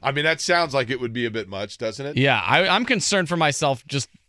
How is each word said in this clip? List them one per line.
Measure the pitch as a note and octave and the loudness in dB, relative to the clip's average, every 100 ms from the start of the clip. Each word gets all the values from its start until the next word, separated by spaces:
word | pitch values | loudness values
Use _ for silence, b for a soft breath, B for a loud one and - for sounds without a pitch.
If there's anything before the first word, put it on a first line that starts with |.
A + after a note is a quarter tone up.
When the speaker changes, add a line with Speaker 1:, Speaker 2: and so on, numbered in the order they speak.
Speaker 1:
I | C3+ | -4
mean, | C#3 | 0
that | D#3 D#3+ | 0 0
sounds | - F3 E3 | 2 2 2
like | C3+ A#2+ | 0 -2
it | C3 | -4
would | A#2+ | -4
be | A#2 A#2 | -2 -2
a | |
bit | A2 F#2 | -4 -6
much, | G2 G#2 - | -8 -8 -6
doesn't | A2+ G#2 | -6 -6
it? | C#3 C#3 | -4 2
Speaker 2:
Yeah, | C3+ A2+ | 2 2
I, | F2 C#3+ F#3 | 2 2 4
I'm | G3 | 2
concerned | B3 A3 - G3 D#3+ | 2 0 0 0 0
for | E3+ | 0
myself | D3+ C#3 D3 C3 - | 0 2 0 0 -4
just | C#3 - - | -6 -6 -14